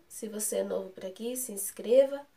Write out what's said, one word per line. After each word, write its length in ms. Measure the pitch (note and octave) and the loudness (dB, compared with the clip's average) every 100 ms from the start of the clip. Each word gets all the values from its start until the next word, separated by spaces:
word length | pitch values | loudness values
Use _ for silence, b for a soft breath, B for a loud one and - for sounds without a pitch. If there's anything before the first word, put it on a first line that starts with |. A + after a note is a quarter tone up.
| - | -16
se 200 | - G#3+ | -12 -10
você 300 | G#3 G#3 G3 | -6 -4 -2
é 60 | |
novo 260 | G3 F#3+ F#3+ | -2 -4 -6
por 160 | - F#3+ | -10 -12
aqui, 300 | F#3+ A3+ B3+ | -8 -8 -6
se 160 | - | -8
inscreva, 760 | G3 - - G3+ B3+ C4+ C#4 - | -8 -10 -6 6 8 8 2 -12